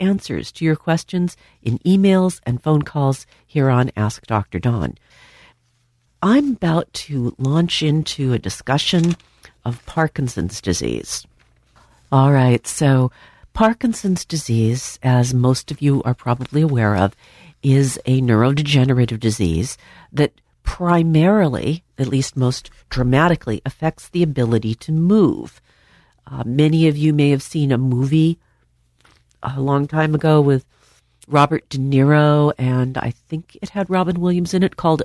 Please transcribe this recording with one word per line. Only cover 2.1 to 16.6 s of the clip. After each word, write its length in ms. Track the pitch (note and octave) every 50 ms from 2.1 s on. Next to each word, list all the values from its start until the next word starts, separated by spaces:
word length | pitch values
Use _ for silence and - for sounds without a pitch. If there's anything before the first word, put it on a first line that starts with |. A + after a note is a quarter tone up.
| F#3+ F#3 F#3 F#3 - - _
and 160 | C3 B2 B2
phone 200 | - D#3 D#3 D3
calls 440 | D3 - - D3+ C#3 C3+ C3 - - _ _ _ _
here 220 | _ - D3+ C3+ C3+
on 200 | B2 B2 B2+ - -
Ask 320 | G#2+ G#2+ G#2 - - -
Doctor 320 | - A#2 G#2 G2 - - -
Don. 380 | - B2 A#2 G#2 D2+ A1+ - - _ _ _ _ - - _ _ - _ _ _ _ _ _ _ _ _ _ _ _ _ _ _
I'm 300 | F3 G3 A#3+ C#4+ D4 C#4
about 400 | A#3 - F3+ E3 D#3+ E3+ - - -
to 400 | - - - C#3+ C3 A#2+ A#2 - -
launch 420 | C3 C3+ D3 E3 F3 E3+ - -
into 520 | D#3 D3+ D3 D#3 D3+ - - - C#3 B2+ B2
a 60 | A2
discussion 760 | - F#2+ - - - - C3+ D#3 - - F#3+ E3+ E3 F3 E3+ - _ _ _ _ - - _ _ _
of 200 | A#2 A#2+ - _
Parkinson's 760 | - - E3 D#3+ D3+ - - C3+ A#2+ - - D#2+ F#2+ G#2+ -
disease. 680 | - G2 E2+ - - A#1 A#1 A1 - - - - - _ _ _ _ _ _ _ _ _ _ _ _ _ _ _ _ _
All 220 | C#3+ C3+ C3+ C#3+ C#3+
right, 340 | C3+ B2+ B2+ B2 A#2 -
so 420 | - - - D#3 C#3 C3+ C3 B2+ B2 - - - - _ _ - _ _
Parkinson's 720 | - A3+ A3 A3+ - - A#3 A3 - - F#3+ F#3 E3+ -
disease, 720 | - E3 D#3 - - A2+ A2+ A2 A2 A#2+ B2+ - - - -
as 320 | - B2+ B2 B2 A#2+ B2 B2+
most 380 | B2 B2 B2+ C3 - - -
of 100 | D3+ -
you 220 | D3 C#3+ C#3 B2+ -
are 100 | C3 B2
probably 480 | - - A#2+ A#2+ B2 B2 - C#3 D3+